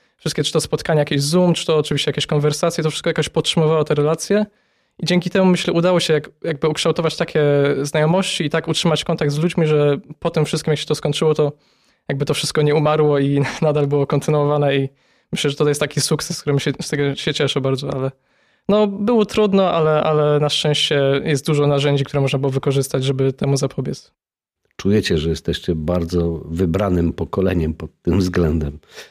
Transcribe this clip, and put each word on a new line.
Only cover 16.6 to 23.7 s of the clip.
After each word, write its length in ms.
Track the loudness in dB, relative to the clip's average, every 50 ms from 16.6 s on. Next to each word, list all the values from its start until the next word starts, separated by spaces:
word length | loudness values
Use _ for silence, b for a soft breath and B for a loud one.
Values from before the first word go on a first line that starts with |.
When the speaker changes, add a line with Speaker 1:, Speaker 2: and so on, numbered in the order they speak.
| 0 -2 -4 -4
Speaker 1:
z 80 | -6 -6
tego 260 | -4 -2 -2 -2 -2
się 180 | -4 -4 -4 -2
cieszę 280 | 0 0 0 0 0
bardzo, 320 | -2 -2 -2 -2 -4 -6 -6
ale 180 | -4 -4 -6 -6 _ _ _ _ _ _ _ _ _ _ 0
no, 180 | 2 2 2 0
było 380 | 0 -2 -2 0 2 2 2
trudno, 460 | 0 2 2 2 4 4 4 4 4
ale, 320 | 2 2 2 2 2 2 2
ale 360 | 2 2 2 2 2 2 2
na 100 | 2 0
szczęście 520 | -2 -2 0 0 0 0 0 0 0 2 2 2 2 0 0
jest 240 | -2 -2 -2 0 0
dużo 200 | 0 2 2 2
narzędzi, 360 | 2 2 2 2 0 0 -2
które 180 | -2 -2 -2
można 180 | 0 0 0 0
było 120 | -2 0
wykorzystać, 520 | -2 0 0 0 0 0 0 -2 -2 -2 -2
żeby 300 | 0 0 0 0 0 0
temu 240 | 0 0 0 0 0
zapobiec. 540 | 0 -2